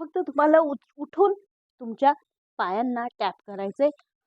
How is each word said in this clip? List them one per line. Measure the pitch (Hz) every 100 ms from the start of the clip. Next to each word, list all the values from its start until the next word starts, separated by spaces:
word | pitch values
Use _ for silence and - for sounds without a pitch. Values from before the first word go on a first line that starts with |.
फक्त | 320 370
तुम्हाला | 330 269 302 320
उठ-, | 311 277 - -
उठून | 302 - 392 403 _ _ _ _
तुमच्या | 233 220 269 294 _ _ _ -
पायांना | 190 196 247 240 240 -
टॅप | 202 - -
करायचंय, | 196 196 196 285 294 _ _